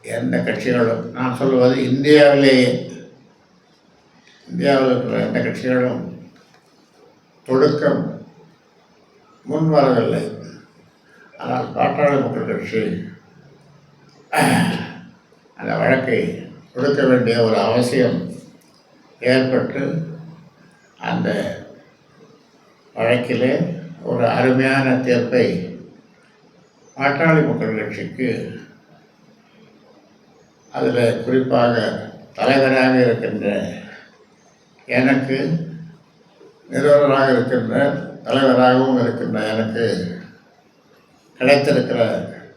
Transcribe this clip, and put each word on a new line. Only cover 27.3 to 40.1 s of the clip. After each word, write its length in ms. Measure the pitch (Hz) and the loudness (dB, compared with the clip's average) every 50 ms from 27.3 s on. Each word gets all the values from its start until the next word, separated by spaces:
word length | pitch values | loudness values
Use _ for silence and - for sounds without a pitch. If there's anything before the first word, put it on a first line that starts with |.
| 160 151 139 | 4 4 2
மக்கள் 300 | - 120 - 113 110 110 | 0 -2 -2 -2 -4 -4
கட்சிக்கு, 840 | 107 101 - - 101 87 - - 127 131 117 110 110 - - - - - - - _ _ _ - _ _ _ _ _ _ _ _ _ _ _ _ _ - _ _ _ _ _ - - _ _ _ _ _ _ _ _ _ _ _ _ _ _ | -4 -6 -8 -8 -10 -10 -12 -8 -6 -4 -4 -4 -4 -8 -10 -12 -16 -18 -20 -20 _ _ _ -20 _ _ _ _ _ _ _ _ _ _ _ _ _ -20 _ _ _ _ _ -20 -20 _ _ _ _ _ _ _ _ _ _ _ _ _ _
அதில் 520 | - - 131 127 120 120 117 113 - - - | -6 -2 -2 0 2 2 2 0 0 -2 -4
குறிப்பாக 760 | 123 127 131 127 127 127 123 117 120 117 113 107 98 - - - - - - - - - | 0 0 0 2 2 2 2 2 2 2 0 -2 -2 -4 -6 -10 -14 -16 -20 -20 -18 -8
தலைவராக 680 | - 107 127 139 135 135 131 131 131 131 131 131 127 | -2 0 2 2 4 4 2 2 2 2 4 4 4
இருக்கின்ற 680 | 123 117 110 110 113 101 104 104 101 101 101 98 - - - - - - - - - - _ _ _ _ _ _ _ _ _ _ _ _ _ _ _ | 4 2 2 0 -2 -6 -4 -4 -2 -2 -2 -2 -4 -6 -10 -12 -16 -18 -20 -20 -20 -20 _ _ _ _ _ _ _ _ _ _ _ _ _ _ _
எனக்கு, 640 | - 120 127 131 135 131 127 123 131 131 135 - - - - - - - - - - - - _ _ _ _ _ _ _ _ - - _ _ _ - | -2 -2 0 2 2 2 0 0 -2 -4 -4 -2 -2 -4 -4 -4 -8 -12 -14 -16 -18 -20 -20 _ _ _ _ _ _ _ _ -20 -20 _ _ _ -8
நிறுவனராக 640 | 127 135 139 147 143 147 143 139 135 135 135 135 | -6 0 4 4 6 6 6 4 4 2 4 4
இருக்கின்ற, 580 | 127 120 - - 127 123 113 110 117 127 143 147 - - - - - - - | 2 2 2 0 -2 -2 -2 -2 0 0 0 0 -2 -4 -8 -12 -16 -14 -6
தலைவராகவும் 800 | 117 127 135 135 127 123 123 127 127 127 127 131 135 131 123 | -2 0 2 2 2 4 4 4 4 4 4 2 2 2 0
இருக்கின்ற 520 | 117 117 110 - - 113 110 107 107 107 110 | 0 -2 -2 -4 -6 -6 -6 -4 -4 -4 -2
எனக்கு 640 | 110 110 - - 117 113 104 101 92 - - | -2 -4 -4 -4 -2 -2 -2 -2 -4 -6 -8